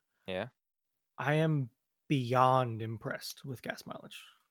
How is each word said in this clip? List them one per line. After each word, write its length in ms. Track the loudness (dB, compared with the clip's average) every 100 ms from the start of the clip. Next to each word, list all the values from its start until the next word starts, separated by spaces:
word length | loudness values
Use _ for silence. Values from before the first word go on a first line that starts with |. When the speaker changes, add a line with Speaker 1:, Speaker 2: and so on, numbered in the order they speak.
| _ _ -6
Speaker 1:
Yeah. 200 | -6 -6 _ _ _ _ _ _ -6
Speaker 2:
I 160 | 0
am 340 | 2 2 2 -2 _ _ _ -2
beyond 720 | -2 2 6 6 6 2 -2
impressed 640 | -6 -6 -8 -8 -10 -12
with 160 | -12 -10
gas 220 | -8 -8
mileage. 340 | -10 -14 -14 -18 -20 _ _